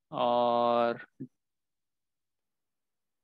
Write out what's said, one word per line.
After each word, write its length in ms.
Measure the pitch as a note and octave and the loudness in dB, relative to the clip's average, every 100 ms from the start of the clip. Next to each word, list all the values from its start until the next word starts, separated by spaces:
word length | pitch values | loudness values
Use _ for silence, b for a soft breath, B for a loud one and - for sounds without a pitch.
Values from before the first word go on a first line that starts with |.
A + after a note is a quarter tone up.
| _ | _
और 920 | D3 B2 A#2+ A#2+ A#2+ A#2+ A#2+ A#2 A#2 - - B2+ _ _ _ _ _ _ _ _ _ _ _ _ _ _ _ _ _ _ _ | -4 0 2 2 2 2 2 0 -4 -12 -18 -18 _ _ _ _ _ _ _ _ _ _ _ _ _ _ _ _ _ _ _